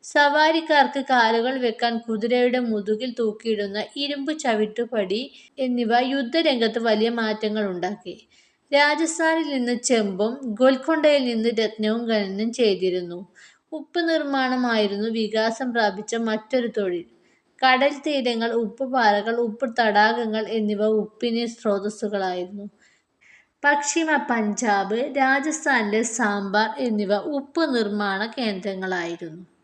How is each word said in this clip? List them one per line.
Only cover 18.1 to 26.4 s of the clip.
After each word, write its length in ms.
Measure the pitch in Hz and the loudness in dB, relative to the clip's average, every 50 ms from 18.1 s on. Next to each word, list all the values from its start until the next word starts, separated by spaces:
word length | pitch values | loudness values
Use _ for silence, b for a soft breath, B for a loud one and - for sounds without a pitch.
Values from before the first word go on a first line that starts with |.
| 294 277 240 240 240 226 226 233 | -2 0 0 0 0 0 -2 0
ഉപ്പുപാറകൾ, 840 | 226 233 226 202 - - 269 254 254 262 233 214 202 208 202 226 233 | 0 -2 -2 -2 -4 -6 -6 -2 0 4 4 4 4 4 0 0 0
ഉപ്പ് 400 | 233 240 226 208 233 269 247 226 - | 0 -2 -2 -2 -4 -6 -4 0 0
തടാകങ്ങൾ 680 | 233 220 202 208 214 220 233 240 240 220 214 220 220 | 2 4 6 6 4 4 4 0 -2 -2 -2 -2 -4
എന്നിവ 380 | - 220 226 214 208 214 196 214 | -2 -2 -2 0 0 0 0 2
ഉപ്പിന് 600 | 220 220 214 202 214 _ - - 240 226 233 240 | 2 2 2 0 -2 _ -4 -4 -2 -2 -2 -2
സ്രോതസ്സുകളായിരുന്നു. 1200 | 226 233 - - 226 202 196 190 208 214 - - 208 208 202 190 185 180 180 175 185 202 202 202 208 _ b b b b b b _ _ b b b b b b b b _ - | -4 -6 -4 -2 -2 0 0 -2 -4 -6 -4 -6 -4 -4 -2 -2 -2 -2 -4 -6 -8 -10 -12 -14 -14 _ b b b b b b _ _ b b b b b b b b _ 2
പശ്ചിമ 540 | 285 294 294 285 - - 339 330 311 302 277 - - | 2 2 2 0 -2 -2 0 0 2 0 0 0 0
പഞ്ചാബ്, 840 | 240 226 220 208 202 - 247 220 202 196 196 190 208 233 262 294 262 | -2 0 0 -2 -2 -2 0 2 2 2 0 0 -2 -4 -4 -4 0
രാജസ്ഥാനിലെ 840 | 277 262 262 269 277 269 311 285 - - 294 269 240 214 202 202 220 | 0 2 2 2 2 0 -2 -4 -4 -2 0 0 2 2 2 0 0
സാമ്പാർ 680 | 233 - - - 240 208 202 202 | 0 -2 -2 -2 0 0 0 -2